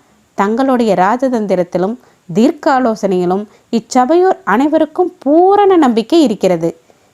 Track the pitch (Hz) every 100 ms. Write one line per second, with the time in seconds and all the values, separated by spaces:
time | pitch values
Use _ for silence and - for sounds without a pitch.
0 | _ _ _ - 196 233 269 247 220 175
1 | 185 247 269 233 202 180 175 175 185 247
2 | _ _ - 170 269 330 320 262 240 214
3 | 190 180 180 190 214 _ _ 226 226 254
4 | 254 339 370 - - 214 294 320 302 -
5 | 349 - 269 320 370 403 392 359 262 226
6 | 226 330 269 196 185 170 165 - _ _
7 | _